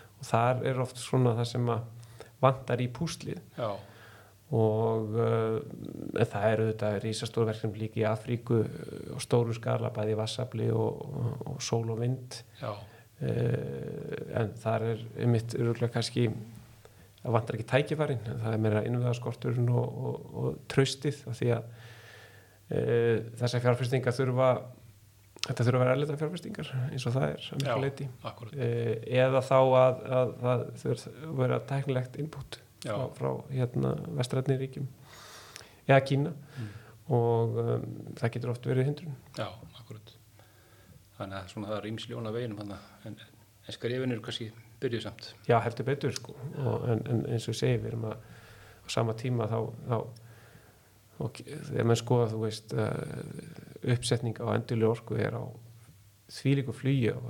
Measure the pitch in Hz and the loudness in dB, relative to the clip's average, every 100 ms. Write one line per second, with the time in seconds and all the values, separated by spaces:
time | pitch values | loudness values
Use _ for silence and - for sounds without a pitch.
0 | - - - 113 120 123 131 127 123 - | -20 -16 0 4 4 4 2 0 -2 -6
1 | - 131 123 113 120 123 120 117 - - | 2 4 6 4 0 0 2 2 -2 -12
2 | - - - - 131 127 - 123 123 - | -18 -18 -18 4 4 4 0 0 0 -2
3 | 165 - - - - - 113 101 - - | -4 -4 -8 -10 -10 -4 -4 -4 -10 -20
4 | - - - - - 120 110 110 113 113 | -20 -20 -20 -18 0 4 4 4 2 0
5 | 107 110 113 113 113 110 - - - - | 0 2 2 2 2 -2 -4 -10 -10 -8
6 | - - - 104 107 117 110 107 107 101 | -4 0 0 2 2 4 2 0 0 0
7 | 110 107 113 - 110 110 110 104 110 117 | -2 -4 -2 0 0 0 -4 -4 -4 0
8 | 107 117 - 120 - 113 - - - - | 0 0 -2 -2 2 4 2 -2 -10 -10
9 | - 127 - 123 117 113 120 117 113 113 | -8 -8 2 2 2 0 -2 0 0 -2
10 | 107 107 110 - 117 113 117 113 110 - | 0 0 -2 -4 -4 -2 2 2 0 -2
11 | - - 120 - - - - 117 113 110 | -6 -4 -2 -4 -8 -6 0 0 0 -2
12 | 120 127 - - - - 117 104 95 - | -2 -2 -6 -14 -16 -10 -8 -8 -12 -20
13 | - - 131 117 123 - - - - - | -18 -6 -2 0 2 0 -2 -6 -8 -8
14 | - - - - 107 - 110 113 117 113 | -8 -8 -4 -2 -2 -2 -2 0 0 -4
15 | - - 120 117 117 - 117 117 117 117 | -6 -2 2 2 2 0 0 0 0 0
16 | - 123 120 - - - - - - - | -2 2 2 0 -8 -16 -20 -20 -20 -20
17 | - - 117 113 117 117 - 131 - 156 | -20 -10 0 2 2 -4 2 2 2 0
18 | 151 120 113 - 113 110 110 107 - 123 | 0 -2 -4 -4 0 2 4 4 2 0
19 | 120 120 127 120 120 120 120 120 120 - | 0 0 -2 -4 -2 2 4 2 0 -2
20 | 127 - - - 131 - - - 135 - | -4 -6 -6 -4 -2 -4 -2 2 2 2
21 | 151 - - 117 120 117 - - - - | -4 -4 -8 -2 2 0 -2 -14 -18 -20
22 | - - - - - - - - 120 120 | -20 -20 -20 -20 -20 -18 -6 -2 2 2
23 | 117 110 - - 120 120 123 120 123 131 | 2 2 -2 -4 -2 2 2 2 2 0
24 | 123 120 127 123 131 123 - - - - | 2 2 2 4 4 4 -2 -16 -20 -20
25 | - - - - - 127 120 127 127 131 | -20 -20 -20 -6 -4 2 4 6 6 4
26 | 147 147 156 175 - - 156 131 135 135 | 2 -2 -4 -4 -8 -8 -6 -4 -2 -2
27 | 120 131 147 - - 147 135 117 135 - | 0 2 2 -2 -6 -4 0 2 0 -2
28 | 139 - 117 - 113 143 120 117 117 113 | -8 -8 -12 -12 -10 -4 0 0 0 -2
29 | - 127 131 135 131 131 131 127 127 127 | 2 4 6 4 6 6 8 8 8 4
30 | - 127 127 120 123 123 - 120 - 123 | 0 2 2 0 0 2 0 -4 -2 -2
31 | - 117 160 139 127 123 - 139 139 127 | -4 -12 -4 0 2 2 0 -2 0 -2
32 | 123 - 151 139 - - - - 123 110 | -2 -6 -8 -8 -12 -14 -18 -10 -4 -2
33 | 127 - 131 65 - 131 123 135 131 - | -4 -2 -2 -2 -4 -2 0 2 0 0
34 | - 147 123 131 131 135 135 - 135 - | -4 -4 0 0 2 0 0 -6 -8 -10
35 | - - - - - - - - - 135 | -20 -20 -18 -18 -18 -18 -20 -4 6 6
36 | - 135 156 - - 131 107 - - - | 6 2 0 -4 -12 -12 -10 -12 -18 -12
37 | - 123 117 117 113 113 117 120 120 - | 0 4 4 4 2 0 0 0 -2 -10
38 | - - 117 117 123 120 131 131 135 147 | -12 -2 -2 0 -4 -4 0 2 2 -2
39 | 165 131 - - 101 95 - - - 107 | -8 -12 -12 -8 -8 -10 -18 -20 -18 -18
40 | - - - - - - - - - - | -18 -20 -20 -20 -20 -20 -20 -20 -20 -20
41 | - - 98 98 92 110 101 107 104 107 | -18 -12 -10 -10 -10 -8 -6 -6 -6 -8
42 | 120 120 113 113 120 101 104 98 - - | -8 -8 -6 -4 -6 -8 -10 -12 -16 -16
43 | 110 101 - - - _ - - 117 127 | -14 -14 -18 -20 -20 _ -14 -6 -2 0
44 | 131 110 113 - 110 - - - 131 113 | 0 -2 -4 -8 -8 -12 -20 -6 -2 -2
45 | 104 - - - - 117 117 - 117 139 | -6 -12 -16 -4 6 6 4 -2 -2 0
46 | 135 - - - 135 - 123 117 123 110 | -2 -4 -8 -12 -10 -2 0 0 2 2
47 | 113 120 - 117 113 113 127 117 113 113 | 2 0 2 -2 -2 0 2 2 0 -4
48 | 110 - - - - - - - - - | -4 -6 -12 -20 -20 -20 -20 -16 -4 0
49 | 113 113 131 120 110 113 110 - 127 110 | 0 0 0 0 0 0 -2 -6 -2 0
50 | - - - - - - - - - - | -2 -10 -20 -20 -20 -20 -20 -20 -20 -20
51 | - - 135 - - - - 110 117 117 | -16 -6 -6 -6 -12 -12 -6 0 4 4
52 | - 123 117 110 110 110 - 127 104 - | 4 2 2 0 -4 -6 -6 -2 -2 -2
53 | - - - - - - - - - 123 | -6 -8 -10 -10 -12 -14 -18 -6 0 0
54 | - 120 120 107 117 113 117 117 110 120 | 2 0 0 -2 0 0 0 2 4 2
55 | - 110 107 113 113 - - - - - | -2 -2 -2 -2 -8 -12 -18 -20 -20 -20
56 | - _ - - 131 139 135 - 135 139 | -20 _ -18 -2 2 2 0 -2 2 4
57 | 117 - | 4 2